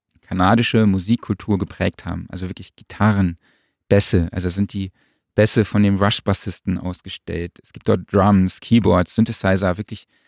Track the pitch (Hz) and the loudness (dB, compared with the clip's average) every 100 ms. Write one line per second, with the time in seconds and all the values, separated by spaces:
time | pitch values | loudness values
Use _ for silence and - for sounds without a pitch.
0 | _ _ _ 92 92 113 117 113 107 95 | _ _ _ 0 2 2 2 2 2 0
1 | 92 117 - 104 - 98 90 - 92 - | 0 -2 -2 -6 -2 -2 -2 -4 -4 -4
2 | 90 85 85 92 90 - - _ - - | -8 -10 -10 -10 -10 -10 -16 _ -20 0
3 | 107 101 92 82 _ _ _ _ - 101 | 2 4 0 -2 _ _ _ _ 0 2
4 | - 92 85 - 90 92 101 101 95 - | 4 0 0 -4 -4 -2 -4 -4 -10 -12
5 | _ _ _ - 107 - 101 104 104 98 | _ _ _ 0 2 2 0 2 2 2
6 | 101 - - 98 - - - 90 90 87 | 0 0 -2 -4 -4 -10 -6 -6 -6 -10
7 | - - - 85 87 - - - - 101 | -12 -14 -10 -8 -8 -12 -20 -8 -2 -2
8 | 87 101 98 98 92 - - 117 95 90 | 0 2 4 4 2 -2 0 2 4 2
9 | 87 - 110 113 95 95 95 90 107 - | 0 -2 -2 -2 -2 0 0 -4 -8 -16
10 | - _ | -20 _